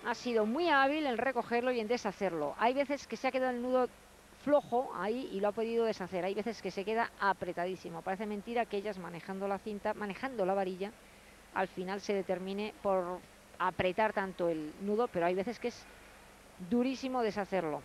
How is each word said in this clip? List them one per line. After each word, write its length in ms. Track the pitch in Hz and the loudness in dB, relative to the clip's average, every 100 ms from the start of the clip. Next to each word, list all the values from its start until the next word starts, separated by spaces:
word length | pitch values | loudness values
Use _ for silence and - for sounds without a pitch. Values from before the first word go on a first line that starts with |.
| 233 | -2
Ha 100 | 226 | -2
sido 300 | 247 226 214 | 2 2 2
muy 240 | 262 349 | 2 4
hábil 360 | 277 269 311 294 | 6 6 4 0
en 120 | 226 | 2
recogerlo 520 | 269 247 - 240 254 | 0 0 0 0 2
y 120 | 247 | 0
en 60 | 214 | 2
deshacerlo. 680 | 240 208 - 190 165 147 139 | 0 0 -2 -2 0 -2 2
Hay 140 | 226 | 2
veces 340 | 262 277 285 - | 2 0 -2 -4
que 100 | 226 | -4
se 100 | 262 | -2
ha 40 | |
quedado 200 | 254 254 | 0 0
el 100 | 247 | 0
nudo 280 | 247 254 247 - - - - - | 2 2 2 -4 -20 -20 -20 -6
flojo 480 | - 294 - 240 277 - | 4 4 4 0 0 -4
ahí 340 | 196 240 - | -2 -2 -4
y 80 | 190 | 0
lo 80 | 208 | 0
ha 20 | |
podido 320 | 208 226 226 | 0 0 2
deshacer. 400 | 226 208 175 185 | 2 0 -4 -2
Hay 100 | 180 | -2
veces 280 | 202 214 208 | -2 -4 -4
que 100 | 190 | -6
se 140 | 202 190 | -4 -2
queda 260 | 220 - - | 0 -2 2
apretadísimo. 800 | 202 185 180 175 180 185 180 165 | 2 2 -2 -2 -4 -4 -8 -8
Parece 240 | 180 190 214 | -4 -4 -2
mentira 400 | 208 233 233 220 | -4 -2 -2 0
que 120 | 202 | -2
ellas 220 | 208 196 | -4 -6
manejando 500 | 170 170 - 190 196 | -8 -8 -8 -4 -2
la 80 | 190 | -4
cinta, 360 | 220 208 214 208 | -4 -4 -4 -2
manejando 500 | 208 180 269 240 185 | -6 -4 -4 0 2
la 80 | |
varilla, 400 | 196 190 185 202 - - - - - - - | 2 0 -4 -8 -8 -20 -20 -20 -20 -8 -2
al 120 | 190 | -2
final 320 | - 180 202 | -2 -6 -4
se 140 | - | 0
determine 600 | 202 190 180 190 196 214 - | 0 0 -2 -2 -4 -6 -2
por 380 | 202 190 175 180 - - - - | 2 2 0 -6 -10 -20 -20 -2
apretar 540 | 180 175 185 180 214 | -2 2 0 4 2
tanto 340 | 208 190 175 170 | 2 -2 0 0
el 240 | 160 151 - | 0 -4 -4
nudo, 300 | 202 208 240 | 0 2 2
pero 160 | 180 170 | 2 2
hay 100 | 185 | 2
veces 240 | 202 220 | -2 -4
que 100 | 240 | -6
es 160 | - - - - - - - - - 180 | -6 -18 -20 -20 -20 -20 -20 -20 -16 0
durísimo 520 | 240 247 254 262 254 | 2 2 0 -2 0
deshacerlo. 600 | 220 202 190 190 160 147 | 0 0 0 0 0 -4